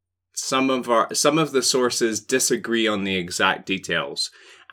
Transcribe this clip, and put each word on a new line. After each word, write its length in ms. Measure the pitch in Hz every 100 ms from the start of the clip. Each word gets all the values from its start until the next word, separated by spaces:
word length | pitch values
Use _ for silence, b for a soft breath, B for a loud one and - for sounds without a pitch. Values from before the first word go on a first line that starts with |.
| _ _ _
some 360 | - - 131 135
of 200 | 127 120
our, 240 | 113 -
some 240 | 104 147 156
of 160 | 147
the 80 | 131
sources 580 | 123 127 123 - 117 104
disagree 680 | - 131 - 120 113 117 107
on 180 | 104 98
the 100 | 92
exact 500 | 85 - 95 82 -
details. 640 | 95 - 85 71 78 - B B B B